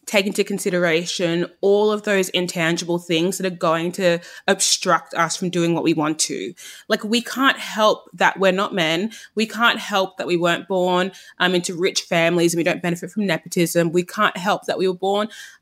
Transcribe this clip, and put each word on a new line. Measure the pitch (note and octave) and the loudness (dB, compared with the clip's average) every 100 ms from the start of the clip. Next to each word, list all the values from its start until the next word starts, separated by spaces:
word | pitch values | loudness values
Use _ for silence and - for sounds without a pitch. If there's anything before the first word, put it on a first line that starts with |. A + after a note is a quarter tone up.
| - | -2
take | G#3 G3+ | 0 0
into | F#3+ | 0
consideration | G3 G3+ G3 F3 F3 E3 F3 - F3 E3+ F3 - | -2 -2 -2 0 2 2 0 -2 0 0 -2 -2
all | G3 G3+ G#3+ | 2 4 4
of | G#3 | 0
those | G#3 G3 F#3 | 0 0 2
intangible | - F3+ F3+ D#3+ E3 E3 F3 | 0 -2 -2 0 0 -2 -4
things | F3 E3 F3 F#3 | 0 0 0 0
that | F#3+ | -4
are | F3 | -2
going | F3 E3 E3+ | 0 0 -2
to | F3 F#3 E3+ E3+ - - | 0 2 0 -4 -8 -2
obstruct | G3 - - F#3 E3 - | 0 2 0 2 0 0
us | - E3 - | -2 -2 0
from | F#3 | -2
doing | F3+ E3+ E3 | 0 0 2
what | |
we | D#3+ | 2
want | D#3+ D3+ D3+ | 2 0 -2
to. | - C#3+ F#2+ - - - - | -4 -4 -8 -12 -20 -20 -4
Like, | A3 | -4
we | G#3+ A#3 | 0 -2
can't | A#3 A#3 C4+ - | -2 0 0 0
help | - F#3 G#3+ - - F3 | -4 2 2 2 -6 0
that | F#3 - | 0 4
we're | F#3+ | 2
not | F#3 G3+ | 2 -2
men. | G3 D#3+ E3 A3 - - - | 0 0 0 -4 -8 -12 -4
We | A3 | -4
can't | G#3+ A#3 A3+ | 2 2 2
help | - G3+ F#3+ - | -2 -2 -2 -4
that | B2+ | -2
we | F3 | 0
weren't | E3+ E3+ - | 2 0 -2
born, | F#3+ F3+ F3+ F#3 - - - | 0 2 0 -2 -6 -20 -2
um, | F3+ F3+ | 0 2
into | F3 F3+ | -2 -2
rich | F#3 - | -2 -2
families | - F3 E3 F3 E3+ | -2 0 2 4 2
and | E3+ | 2
we | |
don't | E3 E3+ | 0 0
benefit | F3 E3+ E3+ | -2 -4 -6
from | - G3+ | -4 -2
nepotism. | E3 - F#3+ E3 F3 E3 | -2 -4 -2 0 2 2
We | E3+ | 0
can't | F3+ - G#3 G3 | -2 -2 -2 -2
help | F3+ F3 - | -2 -2 -2
that | - | -2
we | F#3 | -2
were | F3+ | -2
born, | F#3+ G3+ G#3+ - - - | -2 -2 -2 -8 -20 -10